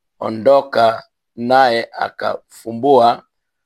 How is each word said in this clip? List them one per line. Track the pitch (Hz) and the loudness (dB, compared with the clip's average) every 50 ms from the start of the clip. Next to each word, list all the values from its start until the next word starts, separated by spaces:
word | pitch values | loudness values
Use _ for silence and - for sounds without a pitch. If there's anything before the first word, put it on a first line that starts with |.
| _ _ _ _ | _ _ _ _
ondoka." | 110 110 110 110 104 135 139 139 139 - - 117 117 113 113 - - _ _ _ _ _ _ | -10 -8 -8 -2 2 2 2 2 2 -2 -2 0 0 0 0 -2 -12 _ _ _ _ _ _
Naye | 117 120 123 127 131 135 120 117 117 113 - | -10 -4 0 2 2 2 2 0 -2 -6 -8
akafumbua | - - - - _ - 107 104 98 - _ _ _ - - 113 117 117 127 143 139 120 117 117 123 - _ _ _ _ _ _ _ _ _ | -8 -8 -8 -8 _ -8 -8 -6 -8 -8 _ _ _ -18 -14 -12 -10 -4 0 2 4 4 4 4 2 -2 _ _ _ _ _ _ _ _ _